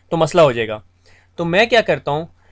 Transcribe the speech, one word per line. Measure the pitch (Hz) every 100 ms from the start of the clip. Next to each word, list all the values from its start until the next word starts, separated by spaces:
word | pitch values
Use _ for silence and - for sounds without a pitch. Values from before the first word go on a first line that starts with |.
| _
तो | 170
मसला | 160 180
हो | 151
जाएगा। | 117 110 107 - _ _ _ _ -
तो | 170
मैं | 180 226
क्या | 240
करता | 202 147 147
हूँ, | 147 165 _ _